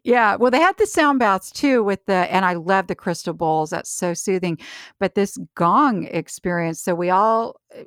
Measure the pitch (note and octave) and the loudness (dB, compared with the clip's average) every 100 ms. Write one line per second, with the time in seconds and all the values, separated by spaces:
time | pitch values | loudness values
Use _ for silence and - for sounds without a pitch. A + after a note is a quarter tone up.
0 | B3 A#3+ G#3+ G3 B3 B3+ F4 G4 G#4 E4+ | 0 2 2 2 2 4 2 2 0 2
1 | D4 C4+ G#3+ F#3+ - - C#4+ B3+ G3+ G3 | 2 4 2 0 -4 -2 2 2 2 -2
2 | - F#3 F3 F#3 F#3 E3+ E3 F#3+ F#3 E3+ | 0 0 2 2 0 0 0 0 0 -4
3 | F#3 E3 F3 D#3+ E3 D#3 D#3 - - - | -4 -4 -6 -2 0 0 -2 -6 -8 -6
4 | F3+ E3+ - F#3 F3 E3 - - - - | -4 -4 -2 -2 -2 -4 -10 -20 -16 -4
5 | F#3+ G#3 G3 - E3 - E3+ A3 D4 G3 | -2 0 -2 -6 -12 -2 2 4 2 0
6 | - E3+ D#3+ - F3+ F3 E3 E3 - E3+ | -4 -6 -8 -8 -4 -2 -4 -4 -4 -2
7 | F3+ F#3 A3 A3+ A3+ - _ B2 | 0 2 2 2 -2 -10 _ -20